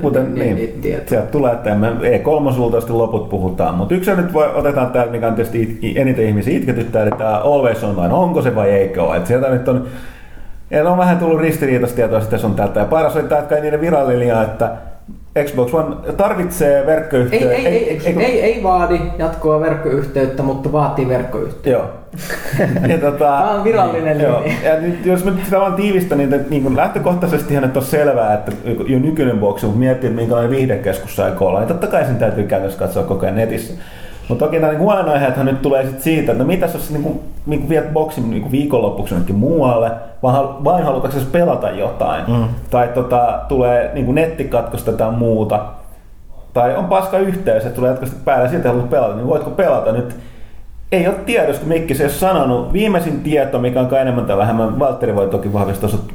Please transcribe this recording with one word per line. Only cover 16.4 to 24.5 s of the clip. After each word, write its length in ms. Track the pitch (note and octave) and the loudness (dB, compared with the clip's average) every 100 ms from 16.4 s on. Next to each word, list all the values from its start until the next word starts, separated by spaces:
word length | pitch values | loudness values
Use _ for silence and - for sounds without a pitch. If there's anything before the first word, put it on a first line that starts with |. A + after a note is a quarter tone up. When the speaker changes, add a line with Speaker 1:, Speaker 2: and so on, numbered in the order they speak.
| F3 - C#3+ C#3 C#3+ | -4 0 2 4 4
Speaker 1:
verkkoyhteyttä. 640 | D#3 - C3 B2 A3+ B3+ | 0 2 0 2 2 2
Speaker 2:
Ei, 160 | B3 B3+ | 2 2
ei, 0 | |
ei, 220 | A#3 A3+ | 2 0
Speaker 1:
Ei, 120 | D#3 E3+ | -2 0
Speaker 2:
ei, 100 | F3 | 2
Speaker 1:
ei, 80 | |
Speaker 2:
ei, 160 | B3 A#3 | 2 2
ei 200 | G#3 A#3 | 2 0
vaadi 380 | F#3+ F3+ E3+ E3+ D#3+ - | 2 2 2 0 -2 -2
jatkoa 420 | D#3+ E3 D#3 D3+ | -4 -2 0 2
verkkoyhteyttä, 800 | D#3 D3 D3+ C3+ - C#3 C3 C3+ | 2 0 0 -2 0 0 0 0
mutta 300 | C3+ C3+ D3+ | -2 -2 -2
vaatii 360 | D3+ C#3 - B2+ | 0 0 0 0
verkkoyhteyttä. 640 | B2 - - - - C#3 | 0 -2 -4 -6 -4 0
Speaker 1:
Joo. 140 | A#2 - - - - - - | 2 0 -8 -14 -12 -10 -8
<laughs> 460 | - C#3 C#4+ B2 - | -4 0 0 2 2
Ja 100 | E3 | 2
tota, 200 | D3 C#3+ | 2 2
Speaker 2:
Tää 320 | D3 C#3 G#3 | 2 4 2
on 140 | G3+ | 0
virallinen 540 | G#3 A3+ F3 E3 D#3 D3+ | 2 2 2 2 0 2
Speaker 1:
niin, 100 | C#3 | 2
joo. 120 | A#2+ | 2
Speaker 2:
linja. 280 | D3+ | 0